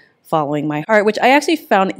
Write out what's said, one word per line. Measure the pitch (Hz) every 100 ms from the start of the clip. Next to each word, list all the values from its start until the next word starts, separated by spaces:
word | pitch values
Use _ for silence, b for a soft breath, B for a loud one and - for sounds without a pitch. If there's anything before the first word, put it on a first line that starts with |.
| b b
following | _ 160 143 151 151
my | 151 156
heart, | 214
which | 202 214
I | 240
actually | 285 285 320
found | - 208 190 -